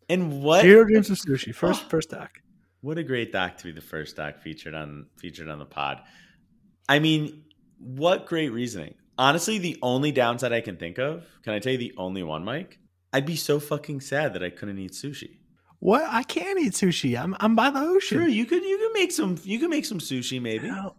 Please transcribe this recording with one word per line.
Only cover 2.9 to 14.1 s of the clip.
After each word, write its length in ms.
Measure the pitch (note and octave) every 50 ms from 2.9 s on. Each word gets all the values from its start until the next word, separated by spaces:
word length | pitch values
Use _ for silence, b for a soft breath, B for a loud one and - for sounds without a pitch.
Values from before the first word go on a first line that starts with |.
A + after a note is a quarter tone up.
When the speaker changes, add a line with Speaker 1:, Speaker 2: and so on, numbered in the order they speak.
| D#3+ E3
Speaker 1:
a 60 | E3
great 260 | C3 C3 A#2+ A2+ G2
doc 280 | - G2 F#2 F2+ F2 -
to 60 | -
be 60 | F2 D#2+
the 80 | D#2
first 360 | D2+ - - D#2+ D2+ D2 -
doc 240 | - D#2 D2+ D2 -
featured 340 | - E2 D#2 D2+ - D#2+ D2+
on, 320 | D#2 D#2 D2 D2 D2 - - _ _
featured 300 | - F2 D2+ E2 E2 D#2
on 120 | D2+ D2
the 40 | C#2+
pod. 360 | C#2 - D2 C#2+ C#2 C#2 - b b b b b b b b b _ _ _ _ _ _ _ _ -
I 100 | C#3 D3
mean, 460 | D#3 D#3+ D#3 D#3 D3+ D3 - - - _ _ _ _ _ _ _
what 480 | - A#2+ B2+ C3+ D3+ E3+ F#3+ A3+ -
great 220 | - E3+ E3 D#3 C#3+
reasoning. 440 | A2 A#2 B2 A#2+ G#2 F#2 D#2 D#2+ - - _ _ _
Honestly, 420 | - B2+ C3+ D3+ E3+ - - A3 G#3+
the 200 | F3 F3 C#3+ - -
only 280 | B2 B2 C3 C#3+ D3+
downside 420 | C#3 B2+ A#2+ A#2 A#2+ B2 C3 B2 A#2
I 80 | A#2
can 160 | - - F#2
think 220 | D#2+ F2 E2+ F2 B2
of, 260 | B2+ D3 D#3+ F3 E3 - _ _ _
can 100 | A2+ G#2+
I 60 | G#2
tell 120 | G#2 B2+ C3
you 60 | B2
the 160 | B2 - -
only 280 | - F#2 F#2 F#2+ F#2+ F2+
one, 200 | D#2+ D#2 D#2 E2+
Mike? 340 | G#2 B2 D#3 F#3+ - - _ _ _ _ _ _ _ -
I'd 120 | C3+ C#3
be 120 | D#3 E3+
so 240 | D3+ - - D3 D3
fucking 400 | D3 - D3+ C#3+ C#3+ - D3 C#3
sad 320 | C3 -